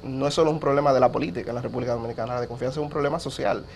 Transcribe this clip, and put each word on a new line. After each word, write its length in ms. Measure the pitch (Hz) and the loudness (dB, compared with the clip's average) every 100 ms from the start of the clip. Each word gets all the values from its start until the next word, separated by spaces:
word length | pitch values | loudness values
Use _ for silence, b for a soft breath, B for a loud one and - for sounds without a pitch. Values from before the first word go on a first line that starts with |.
no 220 | 131 131 143 | -8 -2 0
es 60 | |
solo 160 | 170 151 | 4 2
un 100 | 156 | 2
problema 340 | 147 139 143 | 2 4 6
de 60 | 135 | 6
la 100 | 123 | 6
política 380 | 117 170 123 98 | 4 -2 -4 -4
en 40 | 120 | -4
la 60 | |
República 320 | 120 123 123 | -4 -4 -2
Dominicana, 420 | 120 117 117 117 123 | -2 -4 -4 -4 -4
la 40 | |
desconfianza 400 | 117 117 127 151 | -4 -4 -4 -4
es 40 | |
un 60 | 147 | -4
problema 300 | 156 143 160 | -2 0 -2
social. 460 | 139 - 117 117 - | -4 -4 -2 -2 -6